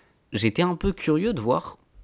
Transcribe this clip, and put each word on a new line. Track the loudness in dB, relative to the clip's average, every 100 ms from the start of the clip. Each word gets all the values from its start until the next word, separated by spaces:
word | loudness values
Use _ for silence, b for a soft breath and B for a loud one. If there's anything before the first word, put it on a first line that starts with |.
| b b _
J'étais | -2 0 2
un | 0 0
peu | -2
curieux | -2 0 0 0
de | -2
voir | 0 0 -2 -14 _ -20